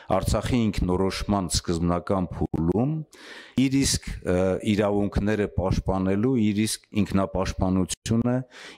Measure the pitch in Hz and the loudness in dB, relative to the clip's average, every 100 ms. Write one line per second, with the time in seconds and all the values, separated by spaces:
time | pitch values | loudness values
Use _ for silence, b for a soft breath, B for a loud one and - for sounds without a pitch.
0 | B 95 - 113 - 127 110 90 90 90 | B 0 2 -2 0 0 2 0 0 0
1 | 95 - - 101 87 - - 85 87 87 | 0 -2 -2 0 0 -4 -2 0 0 0
2 | - 98 90 - 82 - 82 90 139 156 | 0 -2 -2 -4 -4 -2 0 2 0 -2
3 | 151 B B B B - 135 135 123 - | -8 B B B B 0 2 2 2 -2
4 | - - - 90 95 92 113 101 104 101 | -4 -8 -2 0 2 0 0 2 2 2
5 | 101 - 104 107 98 - 90 - - 92 | 0 0 0 0 0 0 0 0 0 0
6 | 95 98 120 131 104 104 107 - - 107 | 2 2 2 2 2 2 0 -2 -6 -2
7 | 98 95 95 90 95 - 95 92 90 - | 0 0 0 -2 -4 0 0 2 0 -4
8 | - 113 117 123 123 B B | -2 0 2 0 -4 B B